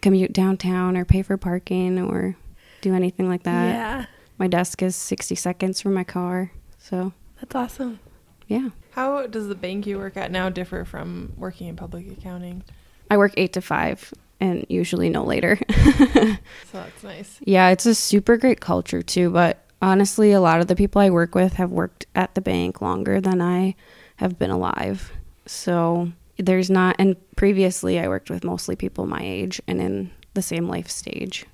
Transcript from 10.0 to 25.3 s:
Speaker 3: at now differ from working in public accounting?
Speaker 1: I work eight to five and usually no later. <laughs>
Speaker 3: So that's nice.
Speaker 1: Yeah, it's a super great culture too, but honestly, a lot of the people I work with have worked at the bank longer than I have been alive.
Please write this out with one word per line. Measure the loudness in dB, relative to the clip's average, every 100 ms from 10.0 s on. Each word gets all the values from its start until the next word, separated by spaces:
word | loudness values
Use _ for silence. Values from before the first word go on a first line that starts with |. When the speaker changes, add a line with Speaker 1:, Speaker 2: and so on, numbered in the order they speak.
| -8 -8
Speaker 3:
at | -6
now | -4 -4
differ | -4 -8 -8 -10
from | -12 -12 -12 -12 -12
working | -12 -12 -14
in | -14
public | -14 -14 -14
accounting? | -16 -14 -14 -12 -14 -16 -20 _ _ 2
Speaker 1:
I | 4
work | 4 4
eight | -2
to | -2
five | -4 -2 -2 -4 -10 -20 _ _
and | -2 -2 -4
usually | -2 -2 0 0
no | -2 -2
later. | -2 -2 -4 0
<laughs> | 6 6 6 6 6 4 0 -8 -20 -18
Speaker 3:
So | -16
that's | -16 -18
nice. | -18 -16 -18 -10
Speaker 1:
Yeah, | 2 6 8
it's | 6 4
a | 2
super | 4 2 6 4
great | 6 2
culture | 0 -2 -2 -6
too, | -4 0 2
but | 4 2 2 _ _
honestly, | 2 4 2 4 6
a | 6
lot | 6 4
of | 2
the | 2
people | 2 6
I | 6
work | 6 2 2
with | 2
have | 2 -2
worked | 0 -4 _ -6 -2
at | -2 -2
the |
bank | -2 -2 -2 -4
longer | -4 -4 0 0
than | 2 0
I | 0 0 0 -2 -14 -20 -20 _
have | -4 -2
been | -2
alive. | -2 -2 -4 -4 -6 -8 -14 -16